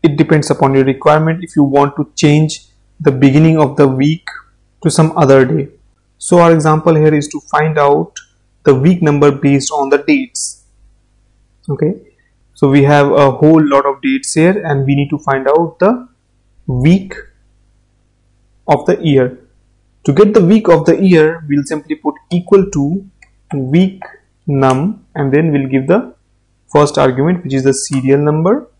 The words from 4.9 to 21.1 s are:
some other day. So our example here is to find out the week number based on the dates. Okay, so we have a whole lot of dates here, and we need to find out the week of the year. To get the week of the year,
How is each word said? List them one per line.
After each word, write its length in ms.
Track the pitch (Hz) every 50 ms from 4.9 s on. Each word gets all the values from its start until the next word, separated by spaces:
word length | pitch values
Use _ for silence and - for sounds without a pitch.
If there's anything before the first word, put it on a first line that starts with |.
some 220 | - - 160 160 165 170
other 260 | 160 131 135 135 131
day. 240 | 123 160 156 139 - _ _ _ _ _ _ _ _ _
So 220 | _ - - 180 175
our 140 | 170 170 165
example 420 | 160 147 160 156 156 156 175 160
here 180 | 156 151 156 156
is 160 | 147 147 147
to 120 | - 147
find 380 | _ - - 147 151 160 156 151
out 360 | 143 143 143 156 170 - _ - - _ _ _ _ _ _ _ _
the 120 | - 139
week 280 | 127 135 165 185 175 170
number 280 | 151 147 143 147 147
based 400 | 139 131 - 143 139 139 139 -
on 200 | - 147 139 135
the 80 | 143 143
dates. 680 | 143 - 151 139 131 123 _ - - - - _ _ _ _ _ _ _ _ _ _ _ _ _ _ _ _ _ _ _ _ _ _ -
Okay, 320 | 143 - 156 156 208 - - _ _ _ _ _ _ _ _ _ _
so 160 | - - 139
we 140 | 135 143 139
have 260 | 139 147 147 143 143 -
a 200 | - 143 139 131
whole 300 | 131 151 151 160 160 156
lot 220 | 147 139 139 139
of 160 | 143 139 -
dates 320 | - 139 135 135 - - -
here, 300 | 165 160 175 196 208 185
and 220 | 160 143 139 135
we 80 | 135 143
need 160 | 139 143 143
to 80 | 156 143
find 280 | - - 135 135 131
out 320 | 135 143 160 170 160 - _
the 280 | 180 202 247 247 247 - _ _ _ _ _ _ _ _ _ _ _
week 480 | - 131 123 127 156 175 196 190 190 - - - - _ _ _ _ _ _ _ _ _ _ _ _ _ _ _ _ _ _ _ _ _ _ _ _ _ _ _
of 200 | - 156 139 -
the 180 | - 180 - -
year. 340 | 160 143 135 127 123 123 - _ _ _ _ _ _ _ _ _ _ _ _ _
To 100 | - 139
get 180 | 151 214 202 214
the 80 | 226
week 280 | 180 165 208 220 214 -
of 180 | 170 156 151
the 160 | - 165 - 196
year, 400 | 190